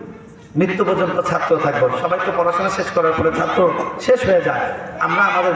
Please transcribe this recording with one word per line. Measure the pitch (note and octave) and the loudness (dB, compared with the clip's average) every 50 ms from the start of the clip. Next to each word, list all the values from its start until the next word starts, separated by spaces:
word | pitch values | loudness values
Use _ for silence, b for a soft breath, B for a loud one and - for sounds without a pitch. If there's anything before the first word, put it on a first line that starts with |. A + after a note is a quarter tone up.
| - - - - - - - - - - - | -14 -16 -16 -18 -20 -20 -20 -20 -18 -8 -2
মৃত্যু | D3 F#3 F#3 F#3 F#3 G#3 | 0 0 0 0 0 0
পর্যন্ত | F3 G3 - F#3 E3+ - - | 0 0 0 0 0 0 -2
ছাত্র | - - - - - - E3 | -2 -2 -2 -2 0 0 0
থাকবো। | D#3 D#3 D3 C#3+ C#3+ C3 - - C3 | 2 2 0 0 2 2 0 0 0
সবাই | - E3+ F3 - - | -2 -2 -2 -2 -2
তো | - - | -2 0
পড়াশোনা | F3+ E3+ E3+ E3+ F3 F#3+ F#3+ | 0 0 0 0 0 -2 -2
শেষ | - - F3 - | -2 -4 -4 -2
করার | - F3 E3 D#3+ D#3+ | 0 0 2 2 2
পরে | - D#3+ D#3+ D#3 | 2 0 0 0
ছাত্র | D#3 E3 - - - F#3 E3+ D3+ - - - - - | 0 -2 0 2 2 2 2 2 0 -4 -6 -6 -4
শেষ | - - B3+ A#3+ - | 0 2 2 2 4
হয়ে | - - - | 4 2 2
যায়। | - - - - - - - - - - - - | 2 2 0 -2 -2 -4 -6 -8 -10 -12 -6 -4
আমরা | - - F#3 G3 G3+ | -2 0 2 2 2
আমাদের | G3 F#3 F3+ F3 F3+ E3+ | 2 2 2 2 2 2